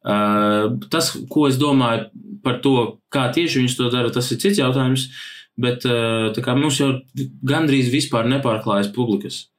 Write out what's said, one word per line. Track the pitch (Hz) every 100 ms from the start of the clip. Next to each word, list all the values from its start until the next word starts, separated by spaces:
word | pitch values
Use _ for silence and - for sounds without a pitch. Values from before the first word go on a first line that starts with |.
Ā, | 104 104 104 104 104 104 107 127 -
tas, | 160 160 -
ko | - 156 143
es | 127
domāju | 147 135 120 113 - - - -
par | 127 120
to, | 139 127 110 - _
kā | 139 127
tieši | 143 170 135
viņas | 123 127
to | 123
dara, | 123 120
tas | 123 123
ir | 113
cits | 196 202
jautājums, | 127 135 127 131 - - - - -
bet, | - 123 120 127
ā, | 120 113 113 110
tā | 110
kā | 123
mums | 131 151 139
jau | 139 127 - - 135 -
gandrīz | 131 151 156 139 123
vispār | 139 139 117 117
nepārklājas | 139 127 107 113 101 101
publikas. | 123 117 101 101 - -